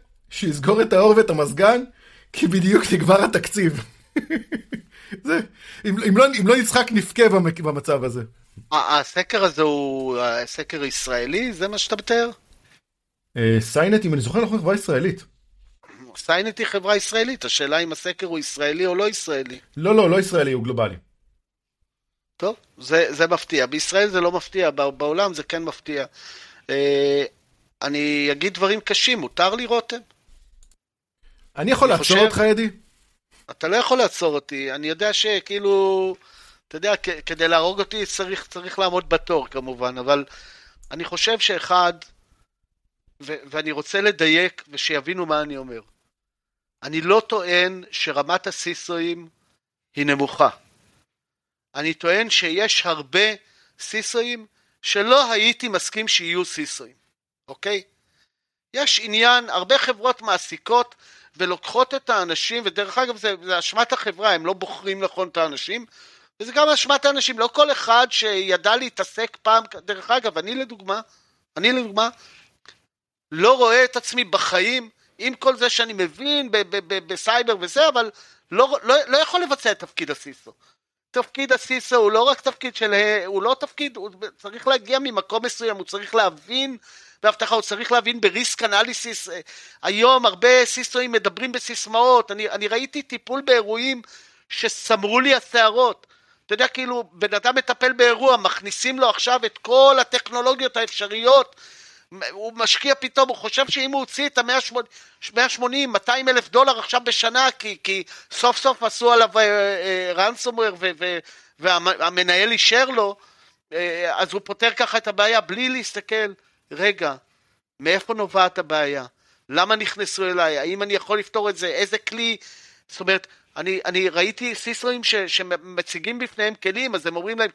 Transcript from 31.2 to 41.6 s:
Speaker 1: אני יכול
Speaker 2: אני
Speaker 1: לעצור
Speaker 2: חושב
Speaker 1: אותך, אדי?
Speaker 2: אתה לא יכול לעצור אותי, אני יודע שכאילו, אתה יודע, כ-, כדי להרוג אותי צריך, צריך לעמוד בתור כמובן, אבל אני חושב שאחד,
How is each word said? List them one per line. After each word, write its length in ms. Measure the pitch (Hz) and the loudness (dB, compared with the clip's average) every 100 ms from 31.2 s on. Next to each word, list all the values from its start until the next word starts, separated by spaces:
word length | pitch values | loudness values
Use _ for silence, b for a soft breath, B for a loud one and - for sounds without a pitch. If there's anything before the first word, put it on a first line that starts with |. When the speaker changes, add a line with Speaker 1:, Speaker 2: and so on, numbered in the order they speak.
| - - _ - | -20 -20 _ -6
Speaker 1:
אני 160 | 185 | 0
יכול 200 | 262 254 | 4 4
Speaker 2:
אני 80 | 170 | 4
Speaker 1:
לעצור 180 | - 190 | 4 4
Speaker 2:
חושב 80 | 220 | 4
Speaker 1:
אותך, 140 | 208 214 | 4 2
אדי? 180 | 214 226 - _ _ _ _ _ _ - | 2 0 -6 _ _ _ _ _ _ -20
Speaker 2:
אתה 160 | - 160 | -10 -2
לא 80 | 214 | 0
יכול 220 | - 254 | 2 2
לעצור 380 | 208 - 170 147 | 2 0 -2 -2
אותי, 360 | - 139 139 | -4 -8 -8
אני 160 | 135 151 | -8 -6
יודע 260 | 160 214 | -4 -2
שכאילו, 1000 | 202 214 202 - 202 202 196 190 190 190 185 b b b b _ | 0 0 -2 -4 -4 0 2 2 0 -2 -6 b b b b _
אתה 100 | 156 | -6
יודע, 160 | 196 202 | -2 -2
כ-, 180 | - 156 - | -2 -8 -8
כדי 220 | 156 165 | -2 2
להרוג 320 | 165 170 196 | 4 2 -2
אותי 260 | 190 214 196 | -6 -6 -6
צריך, 420 | - 190 190 - | -6 -6 -8 -10
צריך 320 | 180 180 - | -14 -10 -4
לעמוד 300 | 185 180 - | -2 -2 0
בתור 380 | 165 - 165 131 | -2 0 -2 -4
כמובן, 500 | 135 131 123 123 127 | -8 -10 -6 -6 -4
אבל 280 | 123 143 135 B B B B B - | 0 0 0 B B B B B -16
אני 120 | 156 | -12
חושב 360 | 165 175 220 226 | -10 -2 -2 0
שאחד, 540 | - 180 | 0 -2